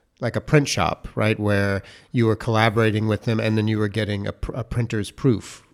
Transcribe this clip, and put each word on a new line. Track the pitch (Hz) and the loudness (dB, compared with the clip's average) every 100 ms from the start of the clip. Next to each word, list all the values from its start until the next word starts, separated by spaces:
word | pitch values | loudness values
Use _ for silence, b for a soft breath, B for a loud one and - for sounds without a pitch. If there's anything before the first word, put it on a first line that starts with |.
| _ _ | _ _
like | 120 110 | -6 -4
a | |
print | - 156 139 | 2 2 2
shop, | - 82 - - - | 0 -2 -2 -6 -2
right? | 107 110 | 0 0
Where | 104 101 101 98 b b b | 0 2 0 -2 b b b
you | 127 113 | 0 2
were | 107 | 2
collaborating | - 110 113 107 110 104 110 | 0 2 2 4 2 2 0
with | 104 | 0
them | - 113 | 0 -2
and | 110 110 | 0 0
then | 107 | 2
you | 107 | 0
were | 104 | -2
getting | 104 104 101 101 | -2 -2 -4 -6
a | |
pr-, | - - | -8 -8
a | - | -8
printer's | 117 - 117 110 98 | -6 -4 -2 -4 -6
proof. | - 139 104 - - - | -2 0 0 -2 -18 -20